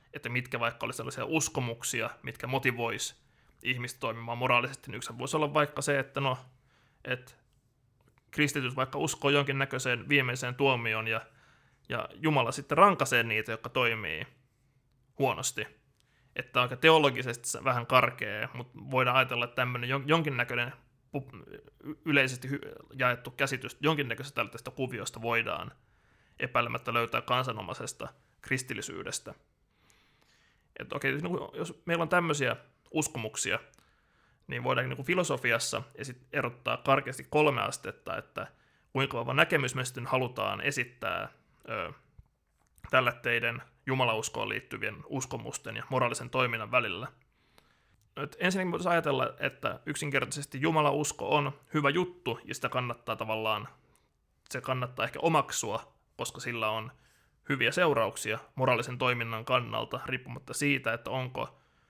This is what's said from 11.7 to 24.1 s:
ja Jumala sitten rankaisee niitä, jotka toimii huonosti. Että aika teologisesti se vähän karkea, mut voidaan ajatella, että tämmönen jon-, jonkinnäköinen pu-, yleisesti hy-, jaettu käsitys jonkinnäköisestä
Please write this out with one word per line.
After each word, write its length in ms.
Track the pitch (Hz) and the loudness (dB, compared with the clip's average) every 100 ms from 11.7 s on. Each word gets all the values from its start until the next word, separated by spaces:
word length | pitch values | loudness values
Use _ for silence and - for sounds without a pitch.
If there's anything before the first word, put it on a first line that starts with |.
| _ - | _ -6
ja 200 | 120 - | -6 -6
Jumala 380 | - 156 143 117 | -2 2 4 2
sitten 260 | - 139 151 | -2 0 8
rankaisee 440 | 202 180 127 123 | 8 8 4 4
niitä, 300 | 117 110 110 | 2 0 -2
jotka 160 | 113 - | -6 -4
toimii 580 | 135 120 110 90 80 123 _ _ _ _ _ _ _ _ - | 0 2 0 -4 -6 -8 _ _ _ _ _ _ _ _ 0
huonosti. 480 | 135 82 - - 107 - _ _ _ _ _ - | 0 2 -2 -4 -8 -10 _ _ _ _ _ -8
Että 260 | - 123 | -2 2
aika 140 | 123 127 | 2 6
teologisesti 720 | 160 160 143 123 123 120 - | 8 10 8 2 -4 -6 -6
se 160 | - | -2
vähän 220 | 131 123 117 | 0 0 6
karkea, 640 | 127 123 123 107 104 117 | 6 6 2 -6 -4 -6
mut 160 | 127 120 | -8 -12
voidaan 420 | - 135 127 123 131 | -14 0 4 6 6
ajatella, 280 | 123 120 | 4 2
että 120 | 120 - | -2 0
tämmönen 320 | 123 123 123 | -2 -2 -2
jon-, 200 | 139 135 | -2 4
jonkinnäköinen 640 | 165 151 127 123 120 120 - _ _ _ | 2 4 -2 -2 -2 -4 -8 _ _ _
pu-, 180 | 143 131 92 - - - _ - 151 | -8 -8 -14 -16 -18 -18 _ -12 -8
yleisesti 440 | 165 143 131 127 131 | 2 4 4 0 -6
hy-, 240 | 139 - - - 131 | -6 -8 -14 -16 0
jaettu 320 | 127 120 123 | 2 2 -4
käsitys 460 | - 135 131 123 - | -2 -2 -2 -8 0
jonkinnäköisestä 540 | 147 151 127 | 2 2 0